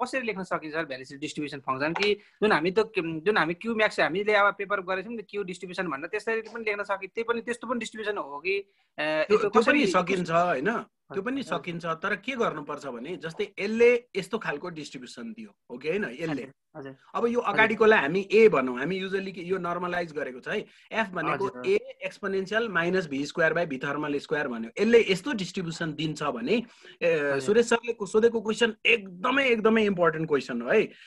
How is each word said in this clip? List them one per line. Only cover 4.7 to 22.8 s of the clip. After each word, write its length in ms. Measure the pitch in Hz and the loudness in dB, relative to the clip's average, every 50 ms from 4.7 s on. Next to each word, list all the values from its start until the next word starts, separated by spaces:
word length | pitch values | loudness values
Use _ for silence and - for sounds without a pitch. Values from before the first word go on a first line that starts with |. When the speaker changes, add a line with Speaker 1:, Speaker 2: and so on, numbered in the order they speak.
| 202 196 | -4 -4
Speaker 1:
गरेको 280 | 180 185 185 190 185 226 | -4 -4 -6 -6 -6 -8
छौँ 80 | 240 | -10
नि, 60 | 220 190 | -12 -12
क्यू 200 | - - 202 202 | -10 -8 -8 -6
डिस्ट्रिब्युसन 440 | 180 180 - 190 180 175 190 185 | -6 -8 -10 -12 -10 -6 -6 -4
भनेर 200 | 170 139 135 160 | -4 -4 -6 -6
त्यसरी 340 | 175 214 208 202 226 226 226 | -6 -6 -6 -2 -2 -4 -4
पनि 220 | 214 214 220 233 220 | -4 -8 -10 -8 -4
लेख्न 200 | 214 202 202 202 | -4 -4 -4 -4
सकि-, 280 | 202 196 190 196 185 | -4 -4 -6 -6 -8
त्यही 120 | - 226 226 | -8 -6 -2
पनि, 180 | 226 233 233 | -2 -2 -4
त्यस्तो 260 | 226 240 233 - 240 | -4 -6 -8 -6 -6
पनि 120 | 226 254 233 | -6 -4 -4
डिस्ट्रिब्युसन 380 | 220 - - 220 214 208 208 | -6 -8 -10 -8 -6 -4 -4
हो 220 | 190 147 139 143 143 | -4 -6 -10 -10 -8
कि, 180 | 156 185 196 | -4 -4 -4
अ, 60 | 202 196 _ _ _ _ _ _ | -4 -4 _ _ _ _ _ _
Speaker 2:
त्यो, 380 | - 151 156 156 156 156 - 208 | -6 -4 -2 0 0 2 2 2
Speaker 1:
यस्तो 20 | |
Speaker 2:
त्यो 120 | 214 214 202 | 2 2 4
पनि 120 | 208 233 | 4 4
Speaker 1:
कसरी 260 | 233 - 294 294 247 | 6 6 6 4 4
Speaker 2:
सकिन्छ, 440 | 190 175 185 175 175 190 180 175 165 | 4 2 2 2 2 0 -2 0 2
होइन? 520 | 165 170 175 175 160 127 147 208 240 - - - _ _ _ - - | 2 2 4 2 0 0 0 -2 -2 -2 -6 -10 _ _ _ -10 -6
त्यो 80 | 190 | -6
पनि 200 | 190 247 269 277 | -4 -4 -4 -4
Speaker 1:
हजुर। 180 | 226 - 180 160 | -4 -4 -4 -6
Speaker 2:
सकिन्छ, 260 | - 180 170 170 170 | -4 -6 -8 -6 -4
तर 300 | 165 160 156 - 202 208 | -6 -4 -4 -4 -4 -4
के 200 | 202 - 254 277 | -4 -4 -4 -2
गर्नुपर्छ 500 | 233 214 165 151 156 143 143 139 - 143 | 0 0 0 -2 -4 -6 -8 -10 -8 -8
भने 320 | 135 120 113 127 160 185 | -8 -10 -8 -8 -8 -8
जस्तै 360 | - 156 165 165 - 202 202 _ 165 | -8 -8 -8 -6 -6 -8 -8 _ -6
यसले 440 | 190 214 220 226 233 240 247 240 - _ - | -6 -2 2 4 6 6 6 4 0 _ -8
यस्तो 220 | 196 185 - 233 | -8 -6 -4 -6
खालको 320 | 220 - 170 147 143 180 175 | -6 -4 -6 -6 -6 -8 -10
distribution 640 | 165 151 139 - - 131 123 120 - 127 117 113 | -10 -10 -12 -12 -12 -14 -14 -14 -14 -12 -12 -12
दियो, 240 | 107 113 110 98 _ _ _ - | -12 -14 -16 -18 _ _ _ -16
हो 60 | 123 | -14
कि 120 | 131 139 156 | -8 -6 -4
होइन? 160 | 180 208 202 | -4 -2 -4
यसले। 200 | - 123 139 165 | -6 -6 -6 -6
Speaker 1:
हजुर, 260 | 160 147 127 117 131 - _ _ _ - | -4 -4 -6 -6 -10 -16 _ _ _ -18
हजुर। 200 | 156 135 135 135 _ _ _ - | -16 -14 -16 -16 _ _ _ -4
Speaker 2:
अब 120 | 190 233 | -2 0
यो 140 | 240 233 240 | 0 0 0
Speaker 1:
हजुर। 120 | - 202 202 | -2 0 2
Speaker 2:
अगाडिकोलाई 460 | - 220 208 226 - 220 214 220 190 | 2 2 2 4 4 6 6 6 6
हामी 300 | 139 143 175 196 196 - | 4 2 0 -2 0 4
ए 180 | 175 220 220 208 | 8 8 8 8
भनौँ, 300 | 160 135 127 127 123 123 | 8 6 2 0 -2 -2
हामी 220 | 139 170 190 185 | -2 -2 -4 -4
usually 300 | 190 190 190 196 190 175 | -4 -4 -4 -4 -4 -6
के, 100 | 170 196 | -8 -8
यो 160 | 170 175 190 | -6 -4 -4
normalize 540 | 180 175 175 170 175 180 175 175 175 175 160 | -2 -2 -4 -4 -4 -4 -4 -2 -4 -4 -4
गरेको 280 | 147 147 135 131 123 123 | -4 -6 -6 -6 -8 -10
छ 80 | - | -8
है। 180 | 147 190 214 - - _ - _ - | -6 -6 -6 -6 -8 _ -20 _ -6
एफ 160 | - 220 220 | -4 -4 -4
भनेको 380 | 190 180 175 160 - - - 196 | -2 -4 -4 -2 -2 0 0 -2
Speaker 1:
हजुर, 140 | 190 - 123 | -4 -4 -4
हजुर। 160 | - 185 202 | 0 0 0
Speaker 2:
A 40 | - 494 539 - - 190 | 0 0 -4 -14 -12 -12
exponential 640 | 180 - - 208 190 190 190 190 175 208 226 240 226 180 | -12 -10 -8 -6 -4 -2 -2 -2 -2 -2 -2 -2 0 0
minus 340 | 165 | 0